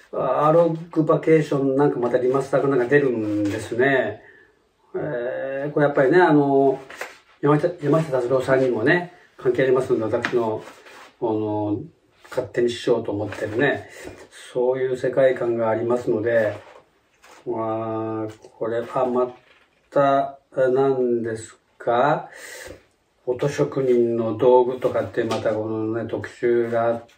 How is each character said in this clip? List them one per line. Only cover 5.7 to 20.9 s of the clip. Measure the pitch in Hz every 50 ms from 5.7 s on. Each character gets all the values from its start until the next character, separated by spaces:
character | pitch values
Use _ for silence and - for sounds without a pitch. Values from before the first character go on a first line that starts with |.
| 151
こ | 156
れ | 147
や | 143 143
っ |
ぱ | 151 139
り | 131
ね、 | 151 180
あ | 180 170 151
の、 | 147 143 139 139 135 139 135 135 - - - - - - - - - _ _ _ _ -
山 | 147 147 147
下、 | 147 170 - - 147
山 | 139 143 160 160
下 | -
達 | 135 127 123 120
郎 | 135 131
さ | - - 131
ん | 135
に | 131 127
も | 120 107 110
ね、 | 127 165 175 170 - - - _ _ _
関 | - - 127 120
係 | 143 135
あ |
り | 131 127
ま | 127 127
す | - 123
の | 110 113 110
で、 | 113
私 | 117 - - -
の、 | 120 117 110 87 87 - - - - - - - - - - _ _
あ | -
の、 | 110 107 107 107 107 107 107 107 104 104 - 151 - - _ _ _ _ _ - -
勝 | - - 110 -
手 | - 127 120
に | 120
し | 113 - - 135
よ | 120 113
う | 110
と | 113 101
思 | 101 104
っ | 101
て | - - 110
る | 107 107 117
ね、 | 143 143 - - - - - - - - - - - - - - - - -
そ | 127 123 127 127
う | 131
い | 127 131
う | 127
世 | 123 - 127
界 | - 135 131 131 127
観 | - 123 120 117 117
が | 113 110
あ | 110
り | 113 117
ま | 120 123 120
す | - -
の | 117 110 104
で、 | 117 117 117 110 104 104 - - - - - - _ _ _ _ _ _ _ - - - - -
ま | 123 117 113 113 113 110 110 110 110 110 110 113 110 110 110 110
あ、 | 110 - - - - _ -
こ | 117
れ、 | 113 113 117
あ、 | 117 - - 135 131
ま | 127 120 123 - - - - _ _ _ _ _ _ _ _ _ _
た、 | - 139 139 139 139 139 139 - - - _ _ -
何 | 143 131 127 127 135 135 139